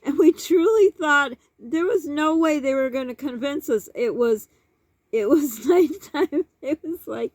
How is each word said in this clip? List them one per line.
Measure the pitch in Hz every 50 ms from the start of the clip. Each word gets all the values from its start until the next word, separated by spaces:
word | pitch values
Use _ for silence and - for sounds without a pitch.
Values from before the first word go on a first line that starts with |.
| _
And | - 277 269
we | 381 311
truly | 349 - - - 320 370 330 381 440 440 415 381
thought | 320 _ 339 311 294 285 285 269 240 - _ _ _ _
there | - 247 233 320 339
was | 370 480 403 302
no | 294 285 294 302 311 311
way | 320 330 320 302 302
they | 254 269 269
were | 269 269 262
gonna | 240 262 262 254 247
convince | - - 285 247 240 220 277 285 294 - -
us. | 262 214 - - -
It | - 240 233 190
was, | 190 240 233 226 214 - _ _ _ _ _ _ _ _ _ _ _ _ _
it | - 226 208 202
was | 269 330 285 285 220 220 214
<laughs> |
nighttime. | 254 339 349 370 311 311 - - - _ 294 330 359 - 294 359 _ _ _
It | - 262 294 311 _
was | 311 330 359 -
like | - 220 226 233 - _